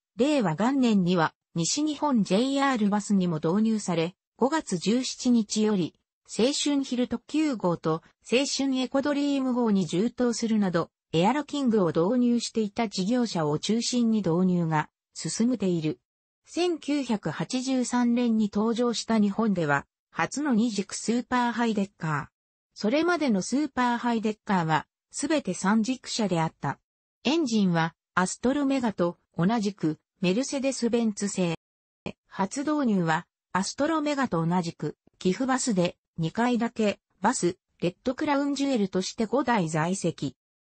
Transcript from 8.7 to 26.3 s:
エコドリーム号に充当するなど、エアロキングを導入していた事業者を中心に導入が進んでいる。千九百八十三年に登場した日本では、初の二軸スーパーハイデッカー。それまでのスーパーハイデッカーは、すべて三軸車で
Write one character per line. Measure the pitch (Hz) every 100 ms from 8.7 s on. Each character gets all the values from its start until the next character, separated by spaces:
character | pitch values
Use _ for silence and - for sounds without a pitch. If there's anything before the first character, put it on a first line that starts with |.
| 262
エ | 254
コ | 269
ド | 285
リ | 285 285 277
ー |
ム | 262
号 | 247 233
に | 196 160
充 | 170 233
当 | - 247
す | 226 233
る | 220
な | 196
ど、 | 170 156 _ _
エ | 160 190
ア |
ロ | 285
キ | 277 285
ン | 262
グ | 214
を | 170
導 | 156 175 254
入 | 240 240
し | -
て | 226
い | 208
た | - 233
事 | 190 185
業 | 247 240
者 | 180 151
を | 151
中 | - 226
心 | 226 247 233
に | 220
導 | 185 170
入 | 185 180 165
が | 156 156 _ _
進 | - 190 - 233
ん | 247
で | 190
い | 175
る。 | 156 - _ _ _ _
千 | _ - 359 311
九 | - 294
百 | 254 214 165
八 | - 165 254
十 | 262 262
三 | 240 247 240 240
年 | 247 220
に | 208
登 | 208 220
場 | 226 240
し | 214
た | - 226
日 | 208
本 | 196 220
で | 180
は、 | 151 139 - _ _
初 | - 165 262
の | 294
二 | 220 247
軸 | 202 190
ス | - -
ー | 240
パ | 247 247 240
ー |
ハ | 226 233
イ |
デ | 214
ッ | 196 -
カ | 160
ー。 | 147 - _ _ _ _
そ | - 208
れ | 285
ま | 330 349
で | 294
の | 196
ス | - 262
ー | 302
パ | - 247
ー | 240
ハ | 240
イ | 233
デ | 214
ッ | 208
カ | - 190
ー | 160
は、 | 156 - _ _
す | - 285
べ | 311
て | -
三 | 175 190 220
軸 | 214 254 -
車 | -
で | 202